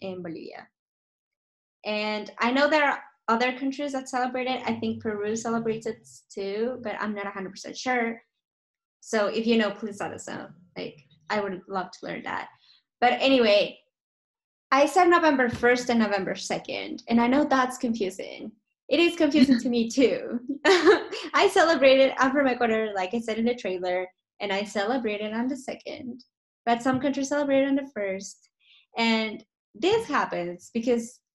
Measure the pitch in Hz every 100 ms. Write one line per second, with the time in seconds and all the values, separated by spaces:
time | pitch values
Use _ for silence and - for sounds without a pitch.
0 | 190 180 175 160 - - - _ _ _
1 | _ _ _ _ _ _ _ _ - 214
2 | 214 214 208 - 233 262 285 302 285 -
3 | - _ - 226 247 254 269 269 294 269
4 | 262 254 247 254 254 254 - 226 226 220
5 | 226 208 208 226 233 226 226 220 226 220
6 | - - _ - 196 202 233 254 226 202
7 | 208 208 202 202 185 196 - - 254 254
8 | 226 226 _ _ _ _ _ _ _ _
9 | - 226 208 - 226 226 208 202 220 196
10 | 160 156 - - - - _ - 170 -
11 | _ _ - 208 202 185 - 196 180 -
12 | 175 170 - - - _ _ _ _ _
13 | 240 247 269 269 226 208 175 - _ _
14 | _ _ _ _ _ _ _ 262 294 370
15 | 359 339 330 269 240 - 240 247 247 233
16 | 214 202 185 190 - - - 101 98 -
17 | - 233 240 269 294 269 254 - 254 226
18 | 190 - - - - - _ _ - 294
19 | 339 330 311 294 262 247 254 240 226 254
20 | 240 180 - 240 - 277 302 370 311 -
21 | - - 320 294 381 392 330 330 269 269
22 | 269 - 262 269 269 240 240 220 220 196
23 | 185 233 226 214 226 247 202 185 180 180
24 | 180 _ _ _ 202 196 208 220 202 269
25 | 226 208 214 220 254 285 - - - -
26 | 247 - _ _ _ _ - 233 247 254
27 | 285 277 269 294 285 269 277 277 269 220
28 | 202 190 196 - _ _ _ _ _ -
29 | 226 226 220 208 - _ _ 208 330 453
30 | 453 269 190 175 175 175 - 233 233 240
31 | 233 - _